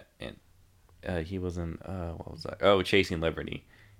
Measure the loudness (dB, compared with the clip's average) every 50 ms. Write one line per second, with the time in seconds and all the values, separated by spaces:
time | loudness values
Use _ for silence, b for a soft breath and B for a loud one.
0 | -8 _ _ -14 -14 -14 -14 -16 _ _ _ _ _ _ _ _ _ _ -20 -10
1 | -6 -4 -4 -4 -4 -4 -6 -4 -4 -4 -4 -4 -6 -6 -6 -8 -10 -10 -8 -8
2 | -6 -8 -8 -10 -12 -12 -12 -12 -10 -10 -4 4 6 6 8 6 6 6 4 4
3 | 4 4 2 0 0 0 0 -2 -4 -6 -8 -10 b b b b b b b